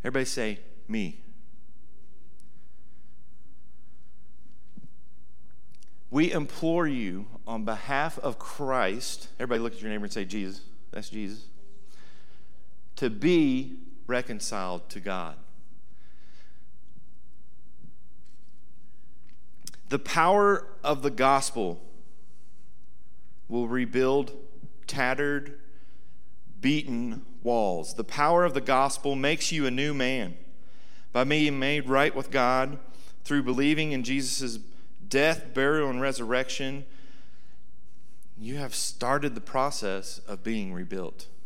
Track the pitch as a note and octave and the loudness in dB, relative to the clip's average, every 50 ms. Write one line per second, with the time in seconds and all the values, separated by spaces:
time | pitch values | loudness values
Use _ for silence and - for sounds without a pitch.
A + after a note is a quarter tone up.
0 | - A#2+ B2+ C3+ C3 B2+ - - A#2 G#2+ G#2 G2 - - - - - - G#2+ A2 | -2 0 0 0 0 0 0 0 0 0 0 0 -2 -2 -2 -2 -2 0 0 0
1 | - F2 D2 - - - - - - - - - - - - - - - - - | 0 0 0 -2 -2 -2 -2 -2 -2 -2 -2 -2 -2 -2 -2 -2 -2 -2 -2 -2
2 | - - - - - - - - - - - - - - - - - - - - | -2 -2 -2 -4 -4 -4 -2 -2 -2 -2 -2 -2 -2 -2 -2 -2 -2 -2 -2 -2
3 | - - - - - - - - - - - - - - - - - - - - | -2 -2 -2 -2 -2 -2 -2 -2 -2 -2 -2 -2 -2 -2 -2 -2 -2 -2 -2 -2
4 | - - - - - - - - - - - - - - - - - - - - | -2 -2 -2 -2 -2 -2 -2 -2 -2 -2 -2 -2 -2 -2 -2 -2 -2 -2 -2 -2
5 | - - - - - - - - - - - - - - - - - - - - | -2 -2 -2 -2 -2 -2 -2 -2 -2 -2 -2 -2 -2 -2 -2 -2 -2 -2 -2 -2
6 | - - - C#3 D#3+ F3 - E3 D3 C3+ - - - D#3+ E3 F3 E3+ D3+ C#3 B2 | -2 0 2 4 4 4 4 2 0 0 -2 0 2 2 4 4 4 2 2 0
7 | A2+ F#2+ F2 F#2+ G#2 - - - - - A#2 A2+ G#2+ G#2+ A2 G#2+ - - C#3+ C3+ | 0 0 0 -2 -2 -2 -2 -4 -2 -2 -2 -2 0 0 -2 -2 0 0 2 2
8 | D3 D#3+ D#3 - - C#3+ A#2 - - - - - C#3+ C3+ C3 B2+ A2+ F#2 G2 A#2+ | 2 2 0 -2 -2 -2 -2 0 -2 -2 -2 -2 0 0 2 2 2 2 2 0
9 | - - - - - - - - B2+ B2 A#2+ A2+ A#2 A#2 G#2+ - G#2+ A2 G#2+ G#2+ | -2 -2 -2 -2 -2 -4 -2 -2 0 0 2 2 2 0 0 -2 -2 -2 -2 -2
10 | G#2 G2+ - G#2+ G2 F#2 F#2 G#2+ G2 F#2+ G2 G2+ - - - - - - - - | -2 -2 -2 -2 -2 0 0 0 0 0 -2 -2 -2 -2 -2 -2 -2 -2 -2 -2
11 | G#2+ - - G#2+ G#2+ G2 G#2+ A2 - - - - - - - - - - - - | -2 -2 -2 -2 -2 -2 -2 -2 -2 -4 -4 -4 -2 -2 -2 -4 -4 -4 -4 -4
12 | - - - - - - - - - - - - - - - - - - - - | -4 -4 -4 -4 -4 -4 -4 -4 -4 -4 -4 -4 -4 -4 -4 -2 -2 -2 -2 0
13 | C#3 B2 A2+ G#2 A2 D#3+ F3+ E3+ D#3 C#3 C3 C3 C3+ C3 B2+ - - - - - | 0 0 0 2 4 4 6 6 6 6 4 2 0 0 -2 -2 -4 -4 -4 -4
14 | - - B2 B2 B2+ - A#2 G#2 - - A#2 G#2 F#2+ F#2 F2+ F2+ G#2 - - G#2+ | -2 0 0 0 0 0 -2 -2 -2 -2 -2 0 0 0 0 -2 -2 -2 -2 -2
15 | F2 G2+ F#2+ F#2 F2 D#2+ D2 C2+ - - - - - - - - - - - - | -2 -2 0 0 -2 -2 -2 -4 -4 -4 -4 -4 -4 -4 -4 -4 -4 -4 -4 -4
16 | - - - - - - - - - - - - - - - - - - - - | -4 -4 -4 -4 -4 -4 -4 -4 -4 -4 -4 -2 -2 -2 -2 -2 -2 -2 -2 -2
17 | - - - - - - - - - - - - - - - - - - - - | -2 -2 -4 -4 -2 -2 -2 -2 -2 -2 -4 -4 -4 -4 -2 -2 -2 -2 -2 -2
18 | - - - - - - - - - - - - - - - - - - - - | -2 -2 -2 -2 -2 -2 -2 -2 -2 -2 -2 -2 -2 -2 -2 -2 -2 -2 -2 -2
19 | - - - - - - - - - - - - - - - - - - - C#3 | -2 -2 -2 -2 -2 -2 -2 -2 -2 -2 -2 -2 -4 -4 -4 -4 -2 0 0 0
20 | - - - F3 D#3+ F3 G3 G#3 G3+ G3+ G3+ F3 - - - - - D3 D3+ C3+ | 2 2 4 6 6 8 8 8 8 6 6 4 2 -2 -2 0 2 2 2 2
21 | C3 C#3+ B2+ A2 C3 C3+ C#3 C3+ C3 - - A#2+ G#2 F2+ E2+ - - - - - | 2 2 2 6 6 6 6 6 4 2 0 2 2 0 0 0 -2 -2 -2 -2
22 | - - - - - - - - - - - - - - - - - - - - | -2 -2 -2 -2 -2 -2 -2 -2 -2 -2 -2 -2 -2 -2 -2 -2 -2 -2 -2 -2
23 | - - - - - - - - - - A2+ A#2+ A#2+ A2+ A#2+ B2+ B2+ A2+ G2 B2+ | -2 -2 -2 -2 -2 -2 -2 -2 -2 0 0 0 0 2 2 2 2 2 2 4
24 | C3 C3 C3+ C#3+ C#3 C#3 - - - - - - - - - - - - - C#3 | 4 4 4 4 2 0 -2 -2 -2 -2 -2 -2 -2 -2 -2 -2 -2 -2 0 0
25 | C3 B2 C3 C3+ D3 C#3+ C#3+ C#3+ C#3 - - - - - - - - - - - | 2 2 2 2 0 0 0 0 -2 -2 -4 -4 -4 -4 -4 -4 -4 -4 -2 -2
26 | - - - - - - - - - - - - F#2+ C3 D3 D3+ D3 C#3 B2 A#2 | -2 -2 -2 -2 -2 -4 -4 -4 -4 -2 -2 0 2 2 2 2 2 0 0 0
27 | A#2+ B2 A2+ B2 - - - - - A#2 A#2+ A#2 A2 G2 F2+ E2+ D#2 - - - | 0 0 -2 -2 -2 -4 -4 -2 0 2 2 4 4 2 2 0 -2 -2 -2 -2
28 | A2 - - - D3 D3+ E3+ F3 F3+ F3 C3 C#3 B2+ - C3+ B2+ C3+ C#3 - - | -2 -2 2 2 4 6 6 6 4 4 2 0 2 4 4 4 4 4 2 0
29 | - C#3+ C#3 C3+ C3 C#3+ D#3+ - - - E3+ D#3 C#3+ C3 B2 B2+ C#3 D3+ D3 C#3 | 0 0 0 2 2 2 2 2 0 0 2 2 2 2 2 2 0 0 0 0
30 | C3 B2+ C3 C3 G#2+ F2+ F2 - - - - - - - - - - - - - | 0 2 2 0 0 0 -2 -2 -2 -2 -4 -4 -4 -4 -4 -4 -4 -4 -4 -4
31 | - - - B2+ B2+ C3+ D3 D3+ D3+ D3+ C#3+ C3+ C3 C#3 D3 D3+ C3+ B2 C3+ C3+ | -4 0 2 4 4 4 4 4 4 4 2 2 0 2 0 0 0 2 4 4
32 | C#3+ D#3 - C3+ C3 - - C3+ B2+ B2 B2+ C3 C3 C3+ C#3+ D3 - - - - | 4 4 2 0 -2 0 2 4 4 6 4 4 2 2 0 -2 -2 -2 -2 -2
33 | - - - - - - C#3+ C#3+ C3+ B2 B2+ A#2+ C#3 C#3+ D#3 D3+ D#3 D3+ C#3+ C3 | -4 -4 -4 -4 -2 0 2 2 2 2 2 2 4 4 4 2 2 0 0 0
34 | B2 A#2 C3 C#3 C3+ B2+ - - C#3 B2 A2+ A2+ - - - - - - - - | 0 0 0 0 0 0 0 0 0 0 -2 -2 -2 -2 -4 -4 -4 -4 -4 -4
35 | - G2+ A2+ C3+ C#3+ D#3+ E3 - - - - C3 C3+ C#3 D3+ D#3 D3+ C#3 B2+ B2 | -2 2 4 4 6 6 4 2 0 0 2 2 4 4 4 4 2 2 0 0
36 | C3 C3+ C3 B2 A#2+ A2 B2 B2+ C3 C3 - - C#3 C3+ C3+ C#3 C#3+ - - - | 0 0 0 0 0 2 2 2 2 0 0 -2 -2 -2 -2 -2 -2 -2 -4 -4
37 | - - - - - - - - - - - - - - - - - - - - | -4 -4 -2 -2 -2 -2 -2 -2 -2 -2 -2 -2 -2 -4 -4 -4 -4 -4 -4 -4
38 | - - - - - - - - A2 A2+ C3 D3 C#3+ B2+ - - - - - - | -4 -4 -4 -4 -4 -4 -4 -4 -4 -4 -4 -4 -4 -2 -2 -2 -2 -2 0 0
39 | B2 A#2+ C3+ D3 C#3+ D3 A#2+ A2 G2+ - - C3 C3 C#3+ C#3+ - - G2+ F#2+ F#2+ | 2 4 4 4 4 2 0 -2 -2 0 0 2 2 2 0 0 0 0 0 0
40 | F#2+ - - - - - G#2 F#2+ F#2 A2+ A2+ A2 G2+ F#2+ F#2 F2+ F2+ F2+ F#2+ F#2+ | -2 -2 -4 -4 -2 -4 -4 -2 -2 0 0 0 0 -2 -2 -2 -2 -2 -2 -2
41 | F2+ - - - - - - - - | -2 -2 -2 -4 -4 -2 -2 -2 -4